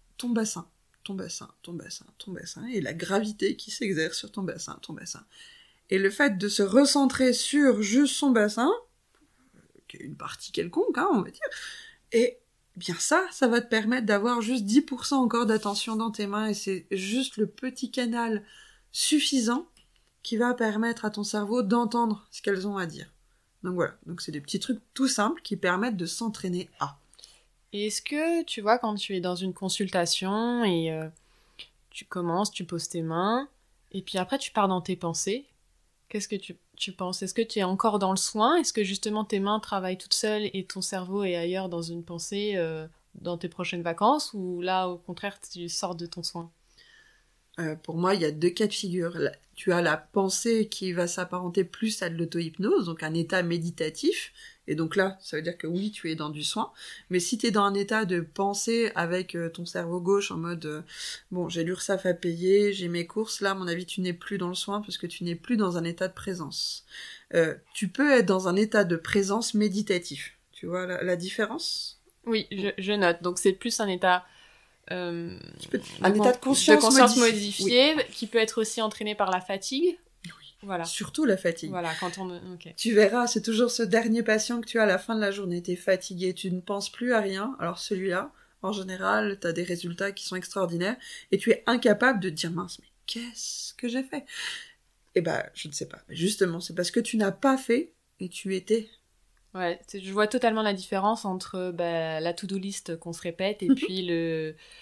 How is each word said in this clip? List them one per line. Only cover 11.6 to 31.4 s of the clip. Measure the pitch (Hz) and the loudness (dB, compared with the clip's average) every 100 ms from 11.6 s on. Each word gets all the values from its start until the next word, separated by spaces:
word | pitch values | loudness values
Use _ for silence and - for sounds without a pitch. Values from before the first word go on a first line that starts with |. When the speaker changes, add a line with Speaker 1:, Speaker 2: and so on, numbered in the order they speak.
| - - - - _ | -12 -14 -18 -20 _
Speaker 1:
et | 226 240 - _ _ _ 180 | 2 2 0 _ _ _ -12
bien | - 165 | -8 -4
ça, | - 330 370 | 2 2 2
ça | - 247 | 0 2
va | 233 | 2
te | 233 | 0
permettre | 220 214 254 214 | 0 0 0 2
d'avoir | 202 233 240 | 2 2 0
juste | 220 254 | 0 -2
dix | 202 254 | 4 4
pour | 320 247 | 4 -4
cent | - 269 | 0 2
encore | 247 233 | 4 2
d'attention | 226 220 214 208 226 | 2 2 0 -4 -4
dans | 220 226 | -2 -4
tes | 214 202 | -4 -4
mains, | 208 214 | -2 -2
et | |
c'est | 202 196 185 - | -2 -4 -6 -4
juste | 196 196 247 254 214 | -4 -2 -2 -2 0
le | 208 | -2
petit | - 254 254 254 | -2 -8 -6 -6
canal | 262 240 240 233 208 208 - - _ _ | -2 -2 0 0 -2 -6 -20 -20 _ _
suffisant | - - 294 - 269 226 262 349 _ _ _ _ _ | -2 2 4 4 2 2 0 -4 _ _ _ _ _
qui | - 220 | -4 0
va | 240 | 2
permettre | 247 220 208 226 226 | 2 0 2 -2 -2
à | 214 | -4
ton | 208 | -4
cerveau | 208 214 208 247 | -4 -2 0 0
d'entendre | 196 240 233 240 233 208 - | 2 2 2 2 0 -2 -8
ce | - | -6
qu'elles | 202 190 202 | -2 -2 -2
ont | 196 | -4
à | 170 | -6
dire. | 147 - _ _ _ _ _ | -8 -16 _ _ _ _ _
Donc | 180 | -6
voilà, | 180 151 - - | -2 -2 -4 -12
donc | 170 | -10
c'est | - | -8
des | 147 | -10
petits | 143 196 | -6 -4
trucs | - 226 - | -2 -4 -6
tout | - 262 | -2 0
simples | - 214 339 | 2 0 -2
qui | - 185 | -6 -2
permettent | 180 185 240 190 | 0 2 0 -2
de | 170 | -4
s'entraîner | - 226 - 185 175 185 - | -4 -6 -4 -4 -4 -6 -8
à. | 143 - _ _ - _ _ _ _ | -8 -8 _ _ -20 _ _ _ _
Speaker 2:
Et | 208 208 | -6 -4
est-ce | - | -4
que, | - 294 330 339 | -4 -2 0 0
tu | 330 233 | -2 -2
vois, | 208 247 | 2 2
quand | 226 | 2
tu | 202 - 185 | -4 -4 -2
es | |
dans | 180 | -2
une | 180 190 | -2 -4
consultation | 180 190 - 190 185 170 - 190 208 233 240 | -4 -4 -2 0 2 2 0 0 0 0 2
et, | 214 170 160 | 2 2 0
euh, | 160 160 - _ _ | -4 -8 -12 _ _